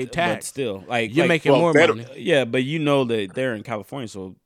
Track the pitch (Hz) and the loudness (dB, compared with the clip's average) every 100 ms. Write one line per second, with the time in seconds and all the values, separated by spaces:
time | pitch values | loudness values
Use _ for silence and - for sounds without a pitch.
0 | 127 170 175 131 - - 123 98 92 120 | -4 -4 -2 -4 -8 -6 -6 -6 -4 -4
1 | 113 131 175 160 151 135 170 151 165 117 | 0 2 2 2 4 4 6 6 4 2
2 | 120 - - 147 120 131 131 160 147 139 | -8 -8 0 2 2 0 -2 0 2 2
3 | 127 113 98 110 131 107 107 110 98 139 | 2 -2 -4 -4 -4 -4 -6 -10 -8 -10
4 | 113 98 92 - | -10 -10 -12 -14